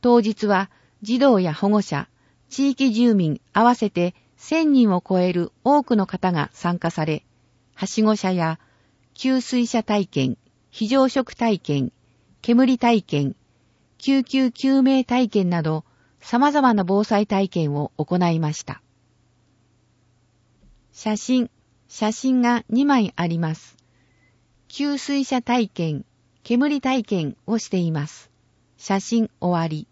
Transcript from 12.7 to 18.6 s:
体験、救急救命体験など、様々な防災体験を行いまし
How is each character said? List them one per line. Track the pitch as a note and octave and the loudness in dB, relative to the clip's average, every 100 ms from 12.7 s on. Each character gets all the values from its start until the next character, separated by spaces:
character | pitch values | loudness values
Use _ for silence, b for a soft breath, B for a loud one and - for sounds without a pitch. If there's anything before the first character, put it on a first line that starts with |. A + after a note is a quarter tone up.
| B3+ | 2
体 | A#3+ A#3 | 2 0
験、 | - D3 C#3 - _ _ _ _ _ _ | 0 -4 -4 -6 _ _ _ _ _ _
救 | - C4+ | 0 0
急 | B3+ C4 C4 | 0 0 0
救 | - C4+ C4+ | 0 0 2
命 | C4 C4+ | 4 2
体 | B3 B3 B3 | 0 0 0
験 | G#3+ F3+ | 0 0
な | F3 | 0
ど、 | D#3 D#3 - _ _ _ | -2 -4 -8 _ _ _
様 | - A#3+ C#4+ | -4 0 2
々 | D4 C4 | 4 2
な | G#3+ | 2
防 | F3+ G3 | 2 0
災 | G#3+ G#3 G#3+ | 2 0 0
体 | G3 G3 | 0 0
験 | - D#3 | -2 -2
を | C#3+ D3 - | -2 -6 -6
行 | D3+ F3+ | -2 0
い | F3+ E3 | 2 0
ま | D3+ | -2
し | D3+ | -6